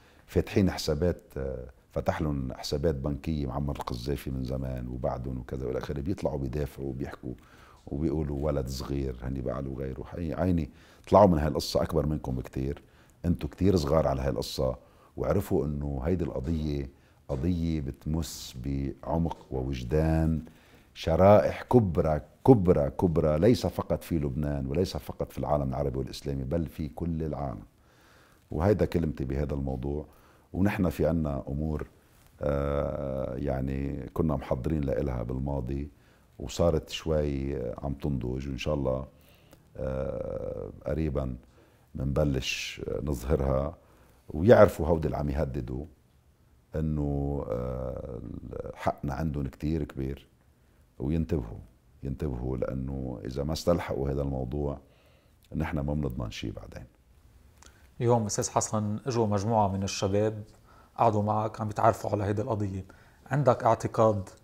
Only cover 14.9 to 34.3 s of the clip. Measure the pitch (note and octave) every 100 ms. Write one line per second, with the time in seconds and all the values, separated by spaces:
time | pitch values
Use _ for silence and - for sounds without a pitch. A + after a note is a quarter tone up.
14.9 | - - - C2 F2 - F#2 D2 C#2+ C#2+
15.9 | C#2 C#2+ F2+ D#2 B1+ C2 E2 D2+ C#2+ C2+
16.9 | - _ _ - C#2 D#2+ F2 E2 D#2+ C2+
17.9 | C#2 D2+ D#2 E2 - - C2 B1 C#2 C2+
18.9 | C2+ - D#2+ E2 - - C2+ C2 C2 A#1+
19.9 | D2+ D#2+ D#2+ D#2+ D#2 - - - - _
20.9 | - - E2 F#2+ G#2 C#2 - - B2 G2+
21.9 | D#2+ D#2+ D2+ - - - B2 F2 D#2+ C#2
22.9 | - F#2 D#2+ D#2 D2+ G2+ B2+ F2+ - -
23.9 | F2 - E2+ C#2+ C2 D2 C#2+ C2 D2 F#2
24.9 | - - - - - C2+ D2 C2+ C2 C#2+
25.9 | B1+ B1+ B1 C#2 C#2 C2 E2 D2 - D2+
26.9 | - E2+ D#2+ D#2+ C2+ C#2 G#1 G1+ _ _
27.9 | _ _ - - _ _ D2+ F2+ G#2 E2+
28.9 | F2+ D#2 C#2+ C2 C2+ C#2+ C#2+ C2+ C2 C2
29.9 | D2 - - - - _ D#2+ G2 G2 F2
30.9 | D2+ D#2 E2 D2+ C#2 - C#2 D#2 D2+ -
31.9 | - _ _ - - C#2+ C#2+ C#2+ C#2+ C#2+
32.9 | D2 C#2 C2+ B1+ B1+ C#2 C2 C2 C2+ C#2
33.9 | C#2 B1+ - E2